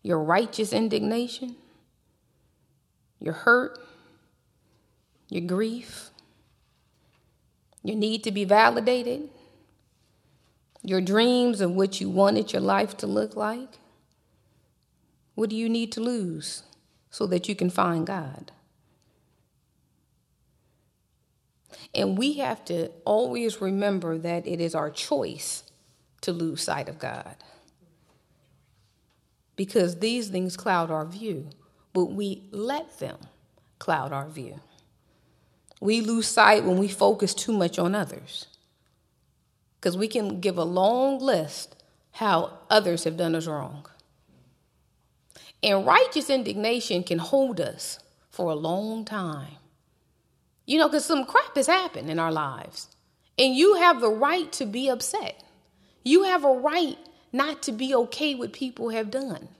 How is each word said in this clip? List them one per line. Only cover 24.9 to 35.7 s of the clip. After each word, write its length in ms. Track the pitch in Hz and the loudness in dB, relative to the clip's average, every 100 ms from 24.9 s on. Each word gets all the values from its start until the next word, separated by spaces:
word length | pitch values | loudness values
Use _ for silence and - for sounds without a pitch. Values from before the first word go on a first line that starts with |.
choice 760 | 147 - 294 87 - - - - _ _ _ _ _ | -6 -2 -2 -2 -6 -10 -10 -12 _ _ _ _ _
to 120 | - | -6
lose 300 | 170 165 151 | -4 -4 -4
sight 260 | - 147 151 | -4 -4 -6
of 100 | 160 | -10
God, 380 | 127 117 - - - - _ _ _ _ _ _ _ _ _ _ _ _ _ _ _ _ _ _ _ | -10 -10 -14 -20 -20 -20 _ _ _ _ _ _ _ _ _ _ _ _ _ _ _ _ _ _ _
because 440 | - 196 226 175 170 | -6 0 2 2 0
these 300 | 220 240 208 | -2 -2 -2
things 280 | 185 185 175 | -4 -4 -4
cloud 340 | 220 180 165 | 0 0 0
our 160 | 156 160 | -2 -6
view, 420 | 190 220 156 147 - _ _ _ | -8 -8 -8 -10 -18 _ _ _
but 140 | 185 175 | -2 0
we 420 | 196 202 - - | -2 -4 -6 -10
let 480 | 202 226 294 320 - | -8 -4 -4 -6 -12
them 200 | 127 - - _ _ _ _ _ | -12 -12 -20 _ _ _ _ _
cloud 340 | - 156 139 | -2 -2 -2
our 160 | 139 147 | -8 -8
view. 320 | 147 123 143 - _ _ _ _ _ _ _ _ _ _ | -12 -14 -16 -20 _ _ _ _ _ _ _ _ _ _